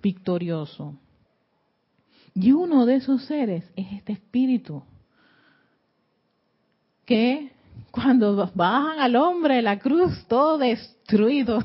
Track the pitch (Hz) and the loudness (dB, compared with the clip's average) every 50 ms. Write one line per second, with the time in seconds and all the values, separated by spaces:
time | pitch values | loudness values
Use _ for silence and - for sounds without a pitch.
0 | - 202 185 - - 190 180 175 175 170 165 160 151 - - - 151 147 139 - | -6 -6 -6 -4 -6 -4 -4 -4 -4 -4 -6 -6 -8 -10 -12 -14 -16 -16 -16 -18
1 | _ _ _ _ _ _ _ _ _ _ _ _ _ _ _ _ _ _ _ _ | _ _ _ _ _ _ _ _ _ _ _ _ _ _ _ _ _ _ _ _
2 | _ _ _ _ _ _ - 185 185 240 277 320 359 349 311 269 240 233 262 269 | _ _ _ _ _ _ -4 0 2 4 4 4 2 2 2 2 4 4 2 0
3 | 262 269 277 240 - - 302 294 262 214 180 165 - - - - 190 190 202 196 | 0 0 -2 -2 -2 -4 -4 -4 -4 -4 -4 -6 -8 -10 -12 -12 -12 -12 -12 -14
4 | - - 208 - _ _ - 247 262 262 254 233 - - 151 - - _ - - | -10 -10 -12 -12 _ _ -2 0 0 0 0 -2 -4 -6 -14 -14 -16 _ -20 -20
5 | _ _ _ _ _ _ _ _ _ _ _ _ _ _ _ _ _ _ _ _ | _ _ _ _ _ _ _ _ _ _ _ _ _ _ _ _ _ _ _ _
6 | _ _ _ _ _ _ _ _ _ _ _ _ _ _ _ _ _ _ _ _ | _ _ _ _ _ _ _ _ _ _ _ _ _ _ _ _ _ _ _ _
7 | _ - 240 214 233 247 269 311 294 262 _ _ _ _ - - - - - 240 | _ 0 0 2 2 2 0 -2 -6 -12 _ _ _ _ -20 -20 -20 -14 -8 -2
8 | 226 269 254 254 214 208 202 196 - 185 - 185 170 180 220 262 285 311 320 311 | 2 4 4 4 4 2 2 0 -2 -2 -2 0 0 2 2 0 -2 -2 -2 -2
9 | 277 359 233 247 302 359 359 349 320 285 262 247 226 208 202 202 - 277 285 339 | 0 2 2 2 2 2 0 0 0 0 2 2 0 0 -2 -2 -2 0 2 2
10 | 370 339 - - - - 233 254 285 311 311 302 269 247 226 226 - - _ _ | 2 0 -2 -6 -6 -2 0 2 2 2 0 0 0 -2 -2 -4 -6 -14 _ _
11 | _ - 214 208 214 233 285 285 247 208 208 226 220 | _ 0 0 2 2 2 0 0 -2 -2 -2 -4 -4